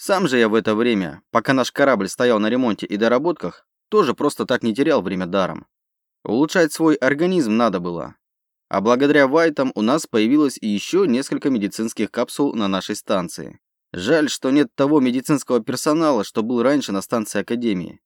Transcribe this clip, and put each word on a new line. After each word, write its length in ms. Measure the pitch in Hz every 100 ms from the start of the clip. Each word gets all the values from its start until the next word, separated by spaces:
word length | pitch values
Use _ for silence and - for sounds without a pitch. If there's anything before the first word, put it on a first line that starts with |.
Сам 280 | - 190 175
же 80 | 123
я 100 | 110
в 60 |
это 220 | 110 107 107
время, 460 | 120 107 82 78 _
пока 220 | 117 110
наш 220 | 135 120
корабль 340 | - 139 113 98
стоял 320 | - 123 110
на 100 | 107
ремонте 360 | 127 123 98 -
и 100 | 101
доработках, 680 | 113 123 165 165 87 - _ _ -
тоже 240 | 214 147
просто 320 | 110 147 - 110
так 180 | 120
не 100 | 117
терял 280 | 107 156 135
время 240 | 92 92 90
даром. 420 | 95 87 80 - _ _ _ _ _
Улучшать 480 | - 110 156 190 160
свой 240 | - 160 147
организм 600 | 131 139 180 180 117 110
надо 240 | 117 92
было. 340 | 87 85 65 - _ _ _ _ -
А 100 | 92
благодаря 480 | 101 123 143 151 135
Вайтам 460 | 156 165 147 131 -
у 60 |
нас 260 | 107 123 -
появилось 500 | 113 110 147 143 -
и 100 | 110
ещё 340 | 101 - 175
несколько 460 | 185 120 139 139 143
медицинских 600 | 123 98 - 113 - 104
капсул 420 | - 120 - 113
на 160 | 113 101
нашей 260 | 95 - 104
станции. 640 | - 101 87 - 64 - _ _ _
Жаль, 380 | 90 95 160 147
что 220 | - 135
нет 220 | 143 135
того 280 | - 139 151
медицинского 580 | 127 127 127 143 - 123
персонала, 640 | 110 123 156 151 160 123
что 200 | 98 -
был 200 | 110 123
раньше 300 | 120 143 110
на 80 | 98
станции 400 | - 120 107 104
Академии. 580 | 95 120 117 92 80 -